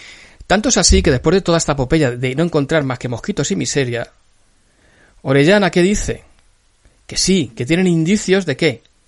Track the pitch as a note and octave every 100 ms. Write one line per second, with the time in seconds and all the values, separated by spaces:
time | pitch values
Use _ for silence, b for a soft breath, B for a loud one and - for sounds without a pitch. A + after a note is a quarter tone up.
0 | B B B B - G3+ B3 G#3 E3 F#3+
1 | F3+ B2+ E3 F#3+ F3+ E3 D#3+ C#3 B2+ E3
2 | C3+ B2 B2+ C3 E3+ D#3 C#3 D#3+ C3+ B2
3 | A#2+ A#2 - G3 C#3 F#3+ B2+ C#3 B2+ A#2
4 | - _ _ _ _ _ b b b b
5 | b b C3+ C#3 D3 G#3 F#3 F3+ F3+ G#3
6 | - - - _ _ _ _ _ _ _
7 | - - - F#3+ C3+ - B2 E3+ F#3 E3
8 | D#3+ G#3 - F#3+ F#3+ F3 D#3+ - _ _